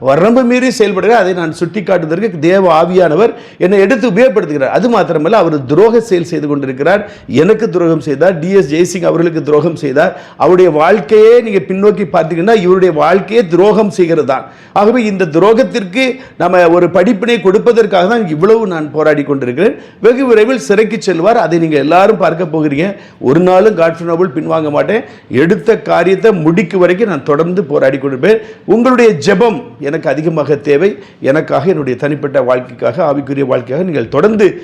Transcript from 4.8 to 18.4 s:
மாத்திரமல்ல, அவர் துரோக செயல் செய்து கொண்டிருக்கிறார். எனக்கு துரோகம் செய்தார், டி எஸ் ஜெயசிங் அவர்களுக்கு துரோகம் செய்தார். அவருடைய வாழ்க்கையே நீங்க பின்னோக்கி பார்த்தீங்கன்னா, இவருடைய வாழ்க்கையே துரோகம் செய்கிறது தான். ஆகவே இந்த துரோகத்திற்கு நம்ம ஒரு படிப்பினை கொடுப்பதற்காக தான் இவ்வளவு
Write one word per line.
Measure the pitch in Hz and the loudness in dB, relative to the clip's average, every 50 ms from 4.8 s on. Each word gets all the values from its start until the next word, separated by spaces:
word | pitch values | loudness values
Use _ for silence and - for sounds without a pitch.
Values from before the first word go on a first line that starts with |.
| 196 247 | 0 0
மாத்திரமல்ல, | 240 208 160 - 170 156 151 175 | 0 0 0 0 -2 -2 0 2
அவர் | 226 214 180 165 156 147 131 | 2 2 2 2 0 -2 -2
துரோக | 120 147 165 208 226 220 233 | 0 2 4 4 4 4 2
செயல் | 226 - 190 175 160 | 0 0 -2 -2 -2
செய்து | - 170 151 143 147 | -4 -6 -6 -4 -4
கொண்டிருக்கிறார். | 147 139 139 131 131 127 143 165 190 208 208 - - - - - | -4 -4 -4 -6 -4 -2 0 0 0 0 -2 -6 -16 -20 -12 -4
எனக்கு | - 131 160 196 220 214 226 208 | 0 2 2 2 2 0 0 -2
துரோகம் | 165 180 175 165 165 156 | -2 0 0 0 0 -2
செய்தார், | - 160 139 135 160 185 190 160 | -2 -4 -2 0 0 0 0 0
டி | 151 180 | -2 0
எஸ் | 196 196 170 143 | 0 0 0 0
ஜெயசிங் | 151 160 180 170 - 185 | 0 -2 -2 -2 -2 -4
அவர்களுக்கு | 170 160 156 165 170 175 160 156 | -2 -2 0 0 0 -2 -2 -4
துரோகம் | 143 147 151 147 147 170 160 | -2 0 0 0 0 0 -4
செய்தார். | - - 139 127 143 170 190 - - - - - | -4 -6 -2 0 0 0 0 -2 -6 -14 -14 -6
அவருடைய | - 127 156 180 180 185 175 | -2 2 2 4 4 4 4
வாழ்க்கையே | 151 151 156 175 208 220 - - 220 214 214 226 240 240 | 4 2 2 2 2 2 0 2 4 6 6 6 6 4
நீங்க | 226 226 202 190 | 2 0 -2 -4
பின்னோக்கி | - - 190 190 202 208 190 170 202 - | -4 -4 -4 0 0 0 0 0 -2 -2
பார்த்தீங்கன்னா, | - 175 160 160 180 165 170 214 233 226 | -2 -2 -2 -2 -2 -2 0 2 2 2
இவருடைய | 175 175 185 190 180 180 | 2 2 2 2 2 2
வாழ்க்கையே | 160 147 147 156 180 196 180 180 214 233 220 | 2 2 0 2 2 0 0 0 0 0 0
துரோகம் | 165 170 165 190 214 196 208 220 202 | 0 2 2 4 4 4 2 0 -2
செய்கிறது | - - 180 160 165 156 135 | 0 -2 0 0 0 0 0
தான். | 123 135 127 - - - - - - | -2 -2 -4 -6 -12 -20 -20 -14 -6
ஆகவே | - - 202 214 240 254 220 | -2 0 2 2 2 0 0
இந்த | 214 196 185 190 | -2 -2 -2 -2
துரோகத்திற்கு | 160 143 165 185 214 226 220 262 180 170 240 202 175 180 254 262 254 262 - - - - - | -2 0 2 2 4 4 2 0 0 -2 -6 -8 -6 -4 -2 -2 -2 -4 -6 -12 -14 -8 -4
நம்ம | 170 180 185 180 175 165 | -2 0 2 4 4 4
ஒரு | 170 175 175 165 | 4 2 2 2
படிப்பினை | - - 165 226 247 180 - 233 240 220 | 2 2 2 2 0 -2 -2 -2 -2 0
கொடுப்பதற்காக | 160 190 180 220 180 240 226 226 226 190 202 180 175 190 | 0 2 2 2 2 2 2 2 2 2 2 0 0 0
தான் | 233 240 214 165 | 0 -2 -2 -4
இவ்வளவு | 156 151 | -4 0